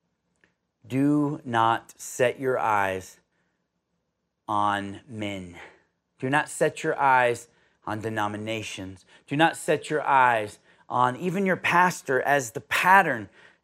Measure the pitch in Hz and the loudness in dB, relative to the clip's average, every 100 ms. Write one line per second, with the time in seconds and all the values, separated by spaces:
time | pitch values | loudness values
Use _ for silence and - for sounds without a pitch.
0 | _ _ _ _ _ _ _ _ 107 131 | _ _ _ _ _ _ _ _ -6 0
1 | 143 147 143 151 127 117 113 113 - - | 2 2 0 -4 -2 2 2 0 -6 -18
2 | - - 123 135 131 123 110 104 98 95 | -12 0 0 2 -2 -2 0 0 0 -4
3 | 92 - _ _ _ _ _ _ _ _ | -10 -20 _ _ _ _ _ _ _ _
4 | _ _ _ _ - 104 104 101 101 101 | _ _ _ _ -4 0 0 0 -4 -12
5 | - 110 104 98 87 85 - _ _ _ | -14 -10 -8 -8 -14 -18 -20 _ _ _
6 | _ - 131 147 - - 156 - 160 - | _ -8 -2 -2 -2 -2 -2 -2 -6 0
7 | 139 131 123 117 - _ _ _ - 110 | 4 4 4 0 -8 _ _ _ -10 -6
8 | 110 110 104 107 107 110 104 - 95 95 | -6 -4 -4 -4 -6 -8 -8 -12 -12 -14
9 | _ - - 139 160 - - 147 - 151 | _ -20 -6 2 2 2 -2 -2 -2 -4
10 | - 135 127 113 104 - _ _ - 123 | 2 4 6 4 -2 -10 _ _ -6 0
11 | 123 127 175 180 190 180 - 175 180 - | 0 0 -4 -2 0 0 2 4 2 0
12 | - 127 - 143 120 135 - - 185 196 | -2 -2 2 0 0 -10 -6 -2 6 6
13 | 165 120 98 _ - _ | 6 -2 -8 _ -20 _